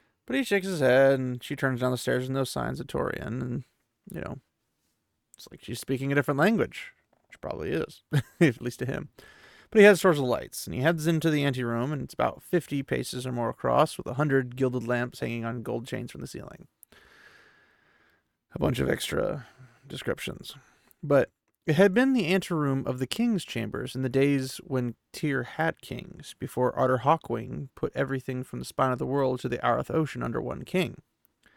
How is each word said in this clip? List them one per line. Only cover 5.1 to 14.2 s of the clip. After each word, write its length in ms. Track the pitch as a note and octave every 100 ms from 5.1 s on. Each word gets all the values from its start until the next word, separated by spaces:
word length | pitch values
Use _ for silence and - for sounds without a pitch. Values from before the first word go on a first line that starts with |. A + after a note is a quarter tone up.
| _ _ -
it's 100 | -
like 140 | -
she's 160 | - A#2
speaking 320 | - C3 C3+
a 40 | C#3+
different 260 | C3+ C#3
language. 500 | F3 A3 A#2 - - - _ _ _
She 60 | -
probably 320 | - - D#2+
is, 320 | D#3 D#3 - _ D3
<laughs> 200 | - _
at 200 | D#3+ A2+
least 180 | A#2+ -
to 60 | B2+
him. 220 | - - - - - - - -
But 80 | A3
he 60 | G3+
heads 160 | F3+
towards 180 | F#3+ D3
the 60 | B2+
lights, 420 | G#2 - - -
and 60 | F2+
he 60 |
heads 260 | C#3+ E3 D#3
into 220 | E3 E3
the 160 | D3+ C#3+
anteroom, 480 | B2+ A#2+ A#2 C3
and 80 | D3
it's 120 | C3+
about 300 | - A#2+ -
fifty 400 | - F3 - C#3
paces 420 | C3 B2 B2+ B2+ B2+
or 60 |
more 180 | A#2+ A#2
across, 480 | - B2+ B2 D#3 -
with 100 | -
a 80 |
hundred 420 | B2+